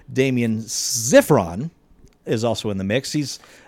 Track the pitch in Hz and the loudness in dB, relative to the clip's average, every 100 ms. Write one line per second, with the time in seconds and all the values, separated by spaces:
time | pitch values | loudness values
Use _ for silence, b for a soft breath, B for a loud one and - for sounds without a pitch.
0 | b 123 135 127 117 110 110 - - 117 | b 0 2 2 0 -2 -4 -8 -6 -4
1 | 113 240 - 139 90 87 156 - _ _ | 6 6 6 2 2 -6 -10 -12 _ _
2 | - _ - 123 117 110 110 98 95 113 | -20 _ -6 -2 -2 -2 -4 -4 -2 -2
3 | - 151 139 - b b | -2 -6 -6 -10 b b